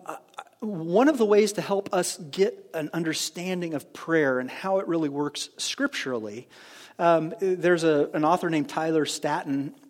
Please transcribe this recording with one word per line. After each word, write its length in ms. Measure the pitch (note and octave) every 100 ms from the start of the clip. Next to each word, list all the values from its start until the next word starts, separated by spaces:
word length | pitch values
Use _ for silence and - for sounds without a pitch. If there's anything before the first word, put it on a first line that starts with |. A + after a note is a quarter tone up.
I, 140 | - - - -
I, 60 | - _
one 480 | G#3+ F3+ E3 F#3 C#4
of 80 | C#4
the 80 |
ways 300 | G#3+ G#3 G#3
to 80 | G#3
help 320 | D#3 G3 -
us 240 | F#3 F3 -
get 500 | D#3 D3+ G3+ - -
an 160 | E3 D3+
understanding 800 | E3+ D#3+ D3+ - F3 F3+ F3+ F3
of 180 | D3+ -
prayer 460 | - - E3 C#3 B2+
and 100 | B2+
how 280 | - F#3+ G3
it 100 | F#3+
really 200 | E3 D3+
works 400 | C#3+ D3 - - -
scripturally, 920 | - - F#3 - C3+ A#2+ G#2+ A2 - - - - - -
um, 340 | E3+ E3 D#3+ -
there's 440 | F#3+ F3+ E3+ E3+
a, 260 | D#3+ D3 D3
an 140 | D#3+ D3+
author 240 | E3+ F3
named 180 | D#3+ C#3+
Tyler 380 | - D#3+ D#3+ C#3
Staton, 680 | - D3+ D#3+ E3 C#3 C#3+ - -